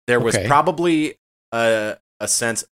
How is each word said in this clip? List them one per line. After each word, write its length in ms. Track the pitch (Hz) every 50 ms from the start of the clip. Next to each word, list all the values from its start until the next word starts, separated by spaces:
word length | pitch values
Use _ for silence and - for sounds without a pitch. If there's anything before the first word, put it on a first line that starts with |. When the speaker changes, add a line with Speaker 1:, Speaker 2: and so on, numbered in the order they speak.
| _
Speaker 1:
there 120 | - 123 120
was 160 | 120 113 107
Speaker 2:
Okay. 120 | 101 95
Speaker 1:
probably 680 | 113 143 147 156 180 170 170 170 175 160 156 156 143 - _ _ _ _ _ _ - -
a, 440 | 117 117 113 110 110 107 107 - - _ _ _ -
a 80 | 107
sense, 380 | 104 - - 120 117 110 - - -